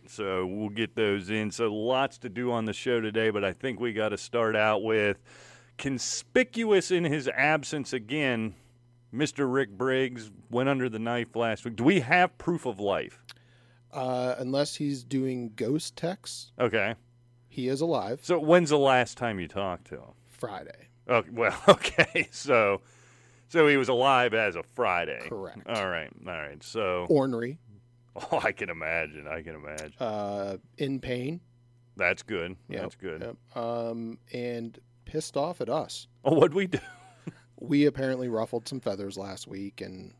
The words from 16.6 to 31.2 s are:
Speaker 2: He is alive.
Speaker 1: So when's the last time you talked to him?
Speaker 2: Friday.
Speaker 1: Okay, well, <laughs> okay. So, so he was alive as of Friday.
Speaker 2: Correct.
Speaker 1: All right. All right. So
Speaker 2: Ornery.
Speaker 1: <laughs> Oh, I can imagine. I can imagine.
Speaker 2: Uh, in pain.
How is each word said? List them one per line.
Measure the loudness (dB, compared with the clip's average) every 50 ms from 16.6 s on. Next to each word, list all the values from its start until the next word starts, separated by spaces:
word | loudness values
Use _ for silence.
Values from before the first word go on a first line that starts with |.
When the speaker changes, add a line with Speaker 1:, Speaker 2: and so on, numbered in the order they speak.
| 0 2 2 2 0 0 -2 -6 _ _ _ _ _ _ _ _ _ _
Speaker 2:
He | -10 -4 -2 -2
is | 0 0
alive. | 0 0 0 0 0 -2 -6 -8 -2
Speaker 1:
So | 0 0 0
when's | 6 8 8 8 8 6
the | 4 6
last | 6 6 6 6 4 2 -2
time | -6 -4 -4 -2 -4
you | -6
talked | -6 -4 -4 -2 -2 -4 -6 -8 -14
to | -14
him? | -14 -14 -18 -20 _ _
Speaker 2:
Friday. | _ -12 -12 -10 -10 -10 -12 -12 -14 -18 -20 -20 -20 _ _ _ 2
Speaker 1:
Okay, | 2 2 2 0
well, | -4 0 0 0 0 4 6
<laughs> | 6
okay. | 6 8 6 -2 2 2 2 2 2 -2 -2 -2
So, | -6 -10 0 4 6 6 6 4 2 0 -4 -14 _ -20 -20 -20 -20 _ _ _ _ _ _ _
so | 4 6 6 6
he | 6
was | 6 4 2
alive | 2 4 6 6 6 6 4 4 2
as | 2 2 2 0
of | -4 -10 -10 -4
Friday. | 0 2 2 2 2 0 -2 -4 -8 -8 -10
Speaker 2:
Correct. | -8 -8 -8 -10 -12 -14 -8 -6
Speaker 1:
All | -4 -2 -2 -2
right. | -2 -4 -6 -8 -14 -16 -12
All | -10
right. | -8 -8 -8 -10 -12 -14
So | -16 -8 -4 -2 0 0 0 -2 0 2
Speaker 2:
Ornery. | 2 2 2 0 -2 -4 -6 -6 -8 -12 _
Speaker 1:
<laughs> | -20 -20 -20 _ _ _ _ _ _ _ -14 -6 -4
Oh, | -4 0 0
I | -2
can | -4 -4 -8 -8
imagine. | -8 -6 -4 -4 -2 -2 -4 -4 -8 -14 -10
I | -10 -10 -10
can | -10 -12 -14
imagine. | -14 -12 -12 -12 -12 -12 -14 -10 -6
Speaker 2:
Uh, | -6 -4 -4 -4 -6 -6 -6 -6 -6 -6 -8 -10 -14 _ _ -6
in | -6 -4 -4 -6
pain. | -6 -6 -6 -4